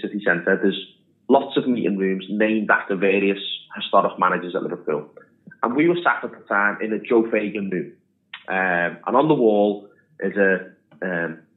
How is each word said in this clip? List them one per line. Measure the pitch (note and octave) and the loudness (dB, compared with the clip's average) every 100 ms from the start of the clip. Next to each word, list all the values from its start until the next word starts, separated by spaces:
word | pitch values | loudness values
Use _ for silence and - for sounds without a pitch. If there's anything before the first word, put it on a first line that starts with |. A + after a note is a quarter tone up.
city | G2+ G#2 | -8 -4
centre, | G2 F2 F#2 F#2+ | 0 0 2 2
there's | G2 - - _ _ _ - | 2 -2 -8 _ _ _ 2
lots | C3+ C#3 D3 | 2 2 -2
of | C3 | 0
meeting | A#2 - G2 | -2 0 0
rooms | F#2+ F#2+ - | -2 -2 -4
named | G#2 A2 A2 G#2 | -2 0 0 2
after | G2 - G2 | 0 0 0
various | G2 G2 G2 G2 - - - - | 2 2 2 0 -6 -12 -12 -12
historic | - G2+ F#2+ - | 0 2 2 0
managers | F#2 F2+ F2 F2 | 0 0 -4 -6
at | |
Liverpool. | - E2+ - D2 - - - _ - - | -6 -6 -4 -6 -6 -18 -20 _ -20 -6
And | A#2 B2+ | -2 2
we | E3 | 2
were | E3+ | 2
sat | - A2+ | 0 -2
at | A#2+ | -4
the | - - | -12 -2
time | G2+ G#2 G#2 | 0 0 0
in | A2 | -4
a | G#2+ | -4
Joe | - A#2 A2+ | 2 2 4
Fagan | A2 G#2 G#2+ G2 | 0 -2 -4 -4
room. | F2+ D2 - _ _ _ - - | -4 -6 -12 _ _ _ -20 -4
Um, | F#2+ F#2 F2 E2+ D#2+ - | -2 0 0 0 -4 0
and | A#2+ | 2
on | D#3 | 4
the | |
wall | D3 A2+ G#2 G#2 G2+ - _ _ _ | 4 4 4 2 0 -8 _ _ _
is | F#2+ G2+ | -6 2
a, | G2 F#2 - - _ - | 2 2 -4 -18 _ -10
um, | F#2 F2 E2 D#2+ _ | -6 -4 -4 -8 _